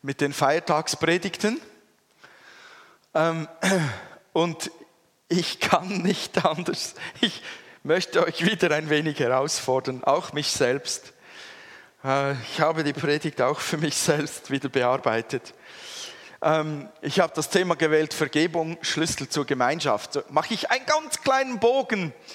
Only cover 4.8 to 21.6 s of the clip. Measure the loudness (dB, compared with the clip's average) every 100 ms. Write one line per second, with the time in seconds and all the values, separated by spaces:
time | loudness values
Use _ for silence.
4.8 | -20 _ _ _ -2 -2 0 -2 2 2
5.8 | 2 -2 0 -2 -2 2 2 2 -4 -4
6.8 | -6 -10 -12 -2 -2 -2 -14 -16 -18 -10
7.8 | 0 0 2 0 0 2 0 2 2 2
8.8 | 2 0 0 0 2 2 2 -2 0 0
9.8 | 0 -2 2 2 0 -4 -2 0 2 2
10.8 | -2 -8 -10 -20 -20 -20 -18 -20 -20 -20
11.8 | -20 _ -2 0 0 -4 -6 0 2 2
12.8 | -2 -2 0 0 -2 0 0 0 -2 -2
13.8 | -2 0 2 2 0 -6 -6 -4 -2 0
14.8 | 2 2 0 -2 -2 -6 -8 -20 -20 -18
15.8 | -16 -14 -14 -16 -20 -2 2 2 0 -4
16.8 | -10 -10 -4 2 2 2 0 2 2 2
17.8 | 4 4 2 -2 0 2 2 0 -4 -4
18.8 | -4 -2 -2 -2 -4 -4 -2 2 2 2
19.8 | 0 0 -2 -6 -2 -2 0 -2 0 0
20.8 | 2 0 0 -4 2 2 2 2